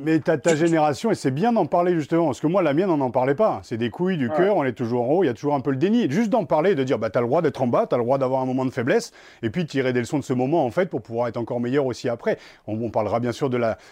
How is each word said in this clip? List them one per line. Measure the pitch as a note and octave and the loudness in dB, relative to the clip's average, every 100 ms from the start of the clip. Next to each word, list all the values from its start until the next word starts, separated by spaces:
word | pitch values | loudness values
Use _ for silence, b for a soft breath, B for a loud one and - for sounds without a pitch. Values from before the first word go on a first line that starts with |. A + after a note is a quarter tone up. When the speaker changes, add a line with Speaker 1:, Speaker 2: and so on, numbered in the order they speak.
Speaker 1:
mais | C#3+ D#3+ | 0 0
ta, | D#3+ D#3+ | 2 0
ta | E3+ D#3 | 2 2
génération, | E3+ E3 D3+ C#3+ A3+ | 2 2 2 0 -2
et | F#3 | 0
c'est | C#3+ | -2
bien | C3 A3 | 0 0
d'en | A3+ D#3+ | 2 2
parler | F3+ F3 | 2 2
justement, | F3 D3 E3 E3 | 0 0 0 0
parce | A#2+ | 0
que | D#3 | 0
moi, | F#3 | 2
la | E3 | 2
mienne, | C#3 G3 | 2 2
on | D#3 | 2
n'en | C3 | 0
parlait | A#2+ B2 C#3+ | 2 2 2
pas. | G#3+ B2+ | 2 0
C'est | F#2 A#2 | -6 -4
des | A#2 | -4
couilles, | - F3+ F#3 | -2 -2 0
du | B2 | 0
Speaker 2:
Ouais. | - | 2
Speaker 1:
cœur, | F#3 G3 | 2 2
on | |
est | C3+ | 0
toujours | A#2+ A#2 B2 A#2+ | -2 -2 -2 0
en | |
haut, | D#3+ | 2
il | E3+ | 2
y | |
a | |
toujours | A#2 C#3+ C#3+ | 0 -2 -2
un | |
peu | C#3+ | -2
le | C3+ | 0
déni. | E3+ A#3 F#3 | 2 2 0
Juste | D3 A3+ | 0 0
d'en | A#3 E3+ | 0 2
parler, | D#3+ E3+ E3+ | 2 2 2
de | |
dire, | C3 B2+ | 0 0
bah, | A2+ | 0
t'as | B2+ | 0
le | A#2+ | 0
droit | D3+ | 2
d'être | E3 - | 0 0
en | B2 | 0
bas, | D3 G3 | 0 2
t'as | C#3 | 0
le | |
droit | A#2 C#3 | 0 0
d'avoir | C3 C3 | 0 -2
un | C3 | -2
moment | C3 C3 | -2 -2
de | |
faiblesse, | B2 A#2+ G#3+ - - B B | -2 0 0 -2 -12 B B
et | A#2 | -6
puis | G#2+ E3+ | -4 -4
tirer | C3+ C3 | -2 0
des | B2 | 0
leçons | A#2+ D3 | 0 -2
de | |
ce | - | -2
moment, | B2+ B2+ E3+ C3 | -2 0 0 0
en | |
fait, | A2 F#3 | 0 -2
pour | D3+ | -2
pouvoir | - A2+ A#2+ | -6 -4 -4
être | A#2+ | -4
encore | A2+ A#2+ | -4 -4
meilleur | A#2+ C#3 C3+ | -2 0 0
aussi | A2+ C3 | -2 -4
après. | A#2 - G3+ B B B | -4 -2 -4 B B B
On, | G#2+ | -6
on | A2+ | -4
parlera | A#2 G#2 A#2 | -2 0 0
bien | A#2+ | -2
sûr | A2+ C#3+ | -2 -2
de | B2 | 0
la, | A#2 G2+ B | -2 -4 B